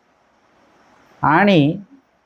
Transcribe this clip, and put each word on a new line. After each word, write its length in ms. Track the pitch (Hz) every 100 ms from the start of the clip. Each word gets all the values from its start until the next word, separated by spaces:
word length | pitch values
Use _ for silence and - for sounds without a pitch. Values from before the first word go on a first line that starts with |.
| _ _ _ _ _ _ _ _ _ _ _ _
आणि 560 | 139 165 202 180 143 180 - - _ _